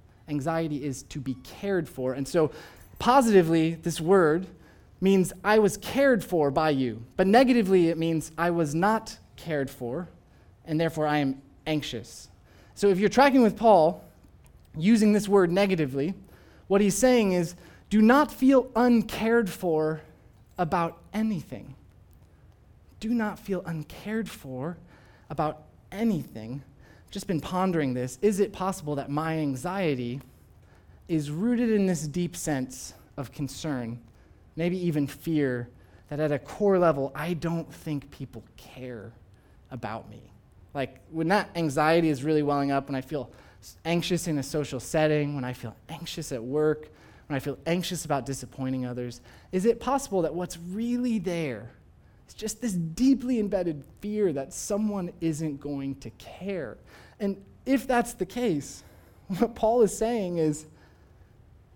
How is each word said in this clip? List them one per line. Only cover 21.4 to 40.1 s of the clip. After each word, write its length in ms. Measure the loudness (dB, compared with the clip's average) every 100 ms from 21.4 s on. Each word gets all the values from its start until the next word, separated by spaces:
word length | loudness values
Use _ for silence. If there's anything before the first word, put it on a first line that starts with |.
| -8 -14 -14 -20 -20 -20 -20 -20 -20 _ -20 -20 _ -20 _ -10
Do 100 | -4
not 300 | -2 -2 -4
feel 240 | -6 -6 -4
uncared 640 | -8 -8 -12 -6 -4 -6
for 480 | -10 -12 -8 -8 -8 -16 -20 -20 -20 -14
about 340 | -4 -4 -4 -16 -20 -14
anything. 720 | -4 -2 -2 -4 -12 -12 -12 -14 -20 -20 -20 -14
I've 60 |
just 160 | -12 -4
been 140 | -4
pondering 540 | -4 -2 0 0 -2 -2
this. 240 | -6 0
Is 180 | 0 2
it 140 | -2
possible 420 | -2 -6 -4 -6 -6
that 140 | -4
my 280 | -4 -2 -2
anxiety 840 | -2 -2 -6 -2 -2 -2 -4 -8 -12 -20 -20 -20 -20 -20 _ -20 -4
is 240 | -4 -2
rooted 400 | -4 0 0 2
in 160 | 2 2
this 180 | 0 -4
deep 300 | -4 -4 -4
sense 580 | -4 -2 -4 -10 -16 -20 -18 -12
of 140 | -12
concern, 680 | -8 -8 -8 -6 -6 -6 -10 -16 -20 -20 -20 -18 -4
maybe 220 | -2 0 -2
even 220 | 0 -2
fear, 640 | -6 -2 0 0 -2 -8 -14 -20 -20 -12
that 100 | -4
at 120 | -2
a 60 | -2
core 400 | -6 -2 2 4
level, 340 | 4 2 -2 -4
I 180 | -6
don't 380 | -4 -4 -4 -6
think 380 | -12 -8 -8 -8
people 320 | -14 -14 -14 -20 -20
care 540 | -20 -16 -14 -12 -14 -18 -20 -20 _ -20 -16
about 360 | -12 -10 -10
me? 120 | -12